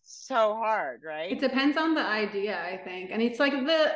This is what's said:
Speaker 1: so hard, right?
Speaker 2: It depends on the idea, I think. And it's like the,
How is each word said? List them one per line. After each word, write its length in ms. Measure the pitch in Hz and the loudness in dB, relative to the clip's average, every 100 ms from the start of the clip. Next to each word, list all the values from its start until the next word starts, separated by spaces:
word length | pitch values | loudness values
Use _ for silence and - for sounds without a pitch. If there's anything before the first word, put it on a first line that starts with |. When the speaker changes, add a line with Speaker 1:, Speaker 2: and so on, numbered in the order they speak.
Speaker 1:
so 500 | - - - 247 214 | -20 -20 -2 2 2
hard, 480 | 220 220 208 147 120 | 2 0 0 -2 -8
right? 260 | 156 156 175 | -10 -8 -6
Speaker 2:
It 80 | 247 | -2
depends 380 | 262 254 285 311 | 0 2 2 2
on 180 | 320 | 2
the 100 | 302 | 2
idea, 560 | 202 214 202 196 208 180 | 0 0 -2 -2 -4 -4
I 160 | 175 190 | -6 -8
think. 340 | 190 180 185 | -10 -10 -6
And 100 | 214 | 0
it's 160 | 233 233 | 0 2
like 140 | 277 | 2
the, 420 | 269 277 320 302 | 2 2 4 2